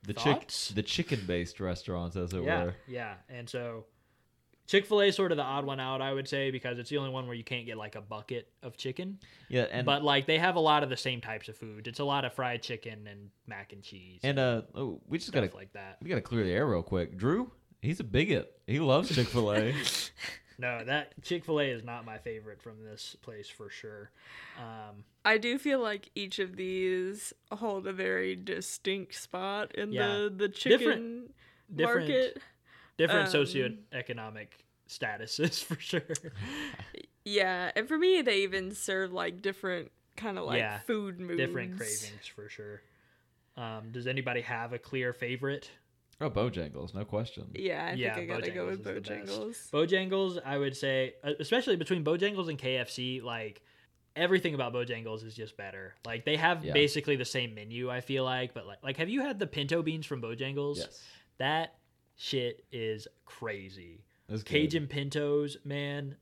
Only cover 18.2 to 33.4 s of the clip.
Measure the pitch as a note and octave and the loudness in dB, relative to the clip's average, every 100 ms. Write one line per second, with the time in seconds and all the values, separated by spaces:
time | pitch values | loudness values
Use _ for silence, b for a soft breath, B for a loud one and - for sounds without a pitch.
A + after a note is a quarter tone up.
18.2 | E3+ C3+ - - - C3 D3+ C3+ A#3+ D#3+ | 4 2 0 -12 -2 2 6 6 6 2
19.2 | A#2+ B2 G#2+ G#2 A2 C#3 - - - - | 4 4 4 4 2 2 0 0 -6 -8
20.2 | B B B B B2 A#2+ A2+ D3 D3 - | B B B B -4 -4 0 0 0 -12
21.2 | - F3 E3 D3+ C#3+ A#2+ A#2 A#2+ A2+ A2 | -4 -4 2 2 2 0 -4 -8 -8 -10
22.2 | A#2 A2 G#2+ G2+ A#2 G#2+ A2 G#2+ - - | -8 -8 -10 -14 -16 -16 -14 -12 -12 -12
23.2 | - G#2+ G2+ - G2+ - A2 G#2 G#2 B | -14 -14 -14 -14 -14 -12 -12 -12 -16 B
24.2 | B B B B A#2 A2 G#2+ G#2 - _ | B B B B -12 -10 -12 -14 -20 _
25.2 | G#3 A3 A#3 C4 D4 C4+ A3+ G3+ - - | 6 6 4 0 2 2 2 -2 -6 -6
26.2 | G3 - F#3 F#3 F#3 F#3 F#3 F#3 F#3 G#3 | -6 -2 -4 -2 -2 0 2 2 0 -4
27.2 | - - _ G#3 A3+ G3 G3 F#3+ F#3+ F#3 | -10 -12 _ -4 -2 -2 -4 -2 0 2
28.2 | F#3 F#3 F#3+ F3+ F#3+ - - G3 - - | 0 -2 -4 -4 -4 -4 0 0 -2 -10
29.2 | - F3+ F#3+ G3+ G#3 - G#3 G#3+ G#3 G3+ | -6 -4 -2 -2 -2 -2 0 2 2 4
30.2 | G#3 F#3+ G3+ G3+ C4+ B3 A#3 A3+ A#3 A#3 | 2 2 -2 0 6 8 8 2 -2 -8
31.2 | A#3+ - b b b D#3+ D#3+ A#3+ D#3 C4 | -12 -20 b b b 2 4 4 4 4
32.2 | B3+ - B B B B B - D#3+ G#3 | 4 0 B B B B B 2 4 6
33.2 | F#3+ E3 | 6 4